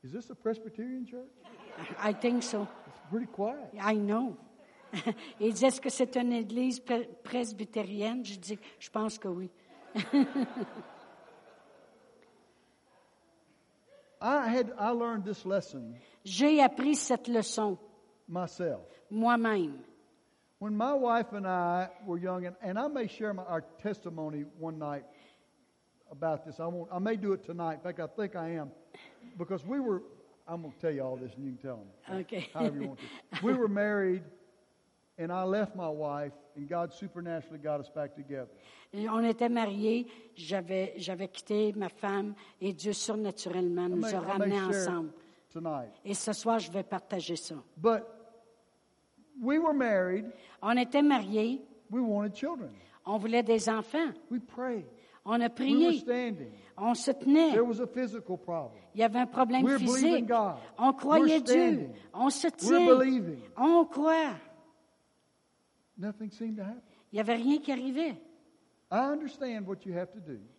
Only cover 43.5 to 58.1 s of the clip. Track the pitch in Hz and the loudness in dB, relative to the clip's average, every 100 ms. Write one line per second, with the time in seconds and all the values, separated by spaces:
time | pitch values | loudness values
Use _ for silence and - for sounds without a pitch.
43.5 | 180 180 175 180 180 220 196 175 196 202 | 0 0 0 0 0 0 -2 -2 0 2
44.5 | 202 190 202 180 175 160 - - _ _ | 2 0 0 0 -2 -4 -10 -20 _ _
45.5 | 165 165 147 113 - 202 196 - 202 226 | -8 -4 -6 -8 -12 -6 -4 -4 -2 0
46.5 | 226 165 190 185 190 - 190 165 165 - | 0 0 -6 -4 -8 -6 -6 -4 -6 -6
47.5 | 151 - - 202 220 - - - - _ | -14 -14 0 2 2 -2 -18 -20 -20 _
48.5 | _ _ _ _ _ _ _ _ 294 240 | _ _ _ _ _ _ _ _ -4 2
49.5 | 302 330 285 247 196 185 190 220 - - | 4 4 2 4 2 2 -2 -4 -14 -20
50.5 | - 202 247 247 285 294 262 196 214 220 | -8 0 2 4 4 6 4 2 0 0
51.5 | 269 - - _ 233 233 202 208 - 277 | -2 -8 -20 _ -2 0 0 -2 -4 -6
52.5 | 320 - 101 - - - 208 220 233 220 | -6 -10 -14 -20 -14 -4 -2 2 0 4
53.5 | 226 226 220 214 302 330 - - 240 - | 2 2 -2 -2 -2 -2 -6 -8 -8 -8
54.5 | - 254 226 156 - - - - 233 233 | -8 -6 -6 -8 -18 -20 -16 -2 0 0
55.5 | 240 262 285 339 302 - 240 247 180 120 | 0 4 6 6 4 0 -2 -2 -6 -10
56.5 | - - - 214 240 - 269 262 302 320 | -16 -20 -4 0 0 0 0 6 8 8
57.5 | 233 240 220 247 247 247 | 6 4 2 -2 -2 -4